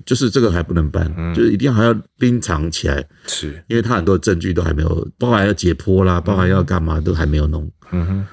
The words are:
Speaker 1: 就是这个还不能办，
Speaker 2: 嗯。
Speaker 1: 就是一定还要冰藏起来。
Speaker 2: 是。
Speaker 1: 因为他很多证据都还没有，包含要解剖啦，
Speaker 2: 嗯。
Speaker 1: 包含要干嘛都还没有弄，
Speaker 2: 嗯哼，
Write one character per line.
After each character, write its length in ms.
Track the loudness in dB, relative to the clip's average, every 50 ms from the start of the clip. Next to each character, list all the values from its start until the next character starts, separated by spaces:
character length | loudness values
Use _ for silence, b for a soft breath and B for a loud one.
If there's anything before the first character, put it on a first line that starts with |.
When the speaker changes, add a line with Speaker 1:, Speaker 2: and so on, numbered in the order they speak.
| -2
Speaker 1:
就 100 | -2 -2
是 140 | 0 0 0
这 100 | 2 2
个 100 | 2 2
还 120 | 2 0
不 100 | -2 0
能 180 | 0 0 0 0
办， 220 | 0 -2 -2 -2 -4 -6
Speaker 2:
嗯。 160 | -6 -4 0
Speaker 1:
就 80 | 2
是 100 | 2 2
一 60 | 2 2
定 140 | 0 2
还 120 | 2 4 4
要 100 | 4 2 0 -4 _ _ 0
冰 220 | 2 2 2 0
藏 300 | 0 -2 -2 -2 -2 -4
起 180 | -4 -4 -2 -2
来。 180 | -2 -2 -6 b b b b
Speaker 2:
是。 360 | -10 -8 -8 -8 -10 -12 -12 -8 -2
Speaker 1:
因 80 | -2
为 60 | -2
他 120 | 0 0 -2
很 60 | 0
多 140 | 2 2 2
证 240 | 2 2 0 0 0
据 140 | 0 -2 0
都 80 | 0
还 100 | 0 0
没 80 | 0 0
有， 280 | 0 0 0 -2 -4 -6 -6 -4
包 100 | 0 0
含 180 | 2 2 2
要 60 | 0
解 220 | 0 0 0 0 0
剖 300 | 0 0 2 2 4 4
啦， 140 | 4 2 0
Speaker 2:
嗯。 40 | 0
Speaker 1:
包 100 | 0 0
含 140 | 2 2 2
要 140 | 2 2
干 200 | 2 0 0 -2
嘛 160 | 0 -2 -2 -2
都 140 | -2 -2
还 140 | 0 0 0
没 100 | 0 0
有 100 | 0 0
弄， 240 | 0 -2 -4 -6 -8 -12 _ _ -6
Speaker 2:
嗯 140 | -4 -4 -2
哼， 200 | -2 -4 -4 -6 -8